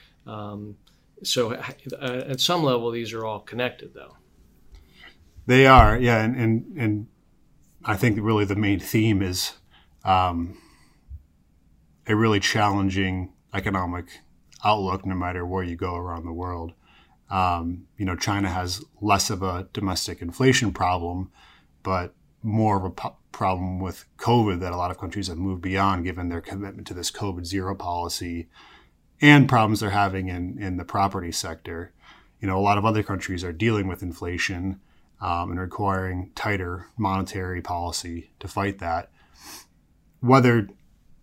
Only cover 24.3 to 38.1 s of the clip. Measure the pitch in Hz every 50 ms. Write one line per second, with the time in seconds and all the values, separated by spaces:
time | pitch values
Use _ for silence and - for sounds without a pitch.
24.3 | 120 120 110 104 95 87 92 90 87 87 87 87 87 - - 87 82 104 98 95
25.3 | 82 80 92 98 92 87 87 92 95 95 98 98 95 90 85 92 87 87 87 87
26.3 | 87 85 - - - 98 101 98 98 - - - 95 90 85 - - - 107 101
27.3 | 87 90 90 85 95 98 92 95 98 95 - 87 87 87 87 87 - - 90 87
28.3 | 85 85 82 - _ - - - - - _ _ _ _ _ _ _ - - 147
29.3 | 147 143 127 - 127 117 110 107 110 104 110 101 98 104 101 98 95 95 92 92
30.3 | 90 90 90 90 - - 101 95 92 90 85 - - 104 98 98 95 95 87 87
31.3 | 85 - - 90 80 - - - 85 82 87 - _ _ _ - - - _ _
32.3 | _ - - 98 95 95 98 101 101 101 98 117 107 107 101 - 101 90 - -
33.3 | 95 87 90 90 85 80 104 117 110 104 98 95 90 - 98 92 85 - 92 87
34.3 | 90 87 - - 95 87 90 95 95 98 _ _ _ _ _ _ _ - - 90
35.3 | 87 87 90 92 90 90 92 90 - - 104 98 95 95 95 92 92 90 90 98
36.3 | - - - 110 104 95 92 87 90 90 90 - - - 107 98 95 95 92 -
37.3 | - 98 92 90 92 90 85 - 90 85 87 87 87 - - 87